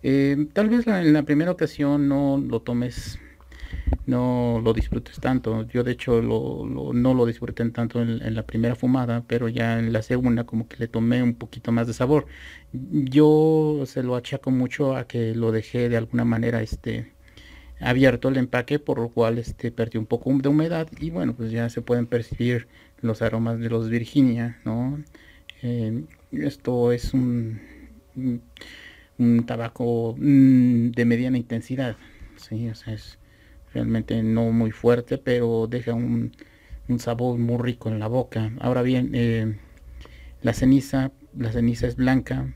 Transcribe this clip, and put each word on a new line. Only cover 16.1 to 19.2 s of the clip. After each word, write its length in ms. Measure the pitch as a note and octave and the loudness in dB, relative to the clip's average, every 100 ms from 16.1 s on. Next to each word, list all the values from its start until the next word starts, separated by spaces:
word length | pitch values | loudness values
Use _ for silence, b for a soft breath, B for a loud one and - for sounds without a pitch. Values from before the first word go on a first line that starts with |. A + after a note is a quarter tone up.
| A#2+ | 0
manera, 380 | A#2 A2+ A#2 A#2 | 0 0 0 -2
este, 500 | A2 - - A2+ A2 _ B B B B B - | -4 -6 -6 -6 -8 _ B B B B B -6
abierto 480 | B2 B2+ C3+ A#2+ C3+ | 0 6 6 4 0
el 80 | C3+ | 0
empaque, 420 | B2+ B2+ A#2+ D3 | 0 -2 0 -4
por 220 | D3 C3 | -2 -4
lo 80 | A#2 | -2
cual, 300 | - | 2